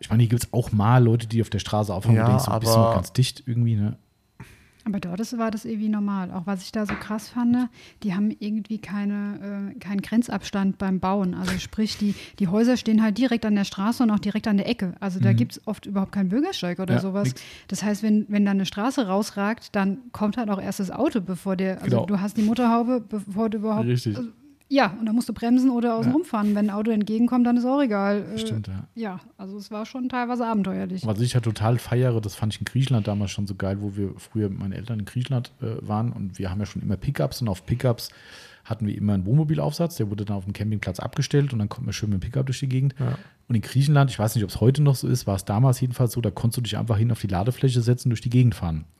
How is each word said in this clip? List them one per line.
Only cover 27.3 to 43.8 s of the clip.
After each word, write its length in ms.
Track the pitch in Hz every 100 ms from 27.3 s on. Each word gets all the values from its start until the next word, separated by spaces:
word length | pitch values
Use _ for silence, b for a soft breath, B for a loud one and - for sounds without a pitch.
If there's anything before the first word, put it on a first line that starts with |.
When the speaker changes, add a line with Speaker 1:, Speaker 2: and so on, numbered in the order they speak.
| 254 240
Speaker 3:
dann 100 | 240
ist 80 |
auch 160 | 240 277
egal. 420 | 269 202 196 208 196
Äh, 40 | 220
Speaker 1:
Stimmt, 280 | 220 110 98
ja. 180 | 95 -
Speaker 3:
Ja, 260 | 226 220 185 - -
also 180 | 190 202
es 140 | 196
war 160 | 214 226
schon 240 | 262 247
teilweise 340 | 254 240 240 233
abenteuerlich. 600 | 220 190 185 190 185 110
Speaker 1:
Was 140 | 104
ich 120 | 120
ja 80 | 127
total 380 | 113 107 110 123
feiere, 420 | - 123 127 113
das 140 | 104
fand 180 | - 107
ich 80 | -
in 60 | 98
Griechenland 420 | 127 131 123 101
damals 220 | 101 98
schon 160 | - 101
so 80 |
geil, 240 | 98 95 98
wo 160 | 101 101
wir 140 | 98 95
früher 320 | - 110 104
mit 80 | 95
meinen 140 | 98
Eltern 260 | 104 107 110
in 60 | 98
Griechenland, 460 | 123 123 131 120 -
äh, 140 | 113 110 -
waren 240 | 107 120
und 260 | 117 98 90
wir 120 | 95
haben 100 | 98
ja 60 | 101
schon 160 | -
immer 160 | 98 95
Pickups 420 | 139 139 135 -
und 80 | 117
auf 160 | 92
Pickups 460 | - 120 127 110 - B B B B B -
hatten 200 | 107 104
wir 80 |
immer 200 | 104 104
einen 100 | 98
Wohnmobilaufsatz, 720 | 92 143 156 151 147 147 170 -
der 140 | 107
wurde 160 | 104 104
dann 100 | 101
auf 80 |
dem 80 | 92
Campingplatz 480 | 98 104 107 - 90
abgestellt 540 | - - 135 143 143
und 40 | 117
dann 100 | 104
konnte 160 | - 117
man 80 |
schön 160 | - 107
mit 100 | 98
dem 40 | 95
Pickup 140 | 131
durch 140 | 131 123
die 100 | 135
Gegend. 260 | 131 139 -
Speaker 2:
Ja. 160 | 120 123 B B -
Speaker 1:
Und 60 |
in 80 | 113
Griechenland, 480 | - 127